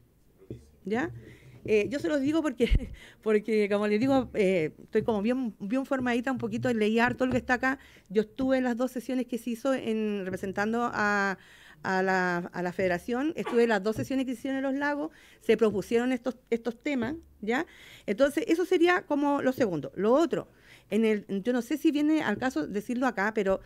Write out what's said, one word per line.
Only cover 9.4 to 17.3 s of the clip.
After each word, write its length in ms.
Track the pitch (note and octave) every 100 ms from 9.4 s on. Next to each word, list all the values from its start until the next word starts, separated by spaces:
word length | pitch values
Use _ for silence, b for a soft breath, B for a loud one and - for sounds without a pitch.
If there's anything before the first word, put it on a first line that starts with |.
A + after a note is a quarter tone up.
| A#3+
hizo 240 | A3+ C4+
en, 480 | C4 A3+ A3 G#3+ G3+
representando 560 | F#3 F#3 G3 F#3 G#3 A#3
a, 540 | A#3+ - G#3 G3+ G3 F#3 B B B B
a 200 | - F#3+
la, 360 | F#3+ F#3 F3+ F3
a 240 | F3+ -
la 100 | F3+
federación, 640 | F3 F#3 F3 - A#3+ D4 -
estuve 280 | G#3 A#3+
en 40 | A#3
las 140 | G#3+
dos 140 | F#3+ -
sesiones 280 | C4+ C4+
que 80 | C4
se 60 | A#3+
hicieron 180 | C4+ C4+
en 60 |
Los 120 | C4+
Lagos, 360 | C4+ C#4+ D4 D#4 B B B
se 160 | - A3
propusieron 520 | A3 G3+ - A#3 B3
estos, 260 | B3+ B3+ - _
estos 340 | A#3 A#3 A3+
temas, 340 | - C#4 A3+ E4 -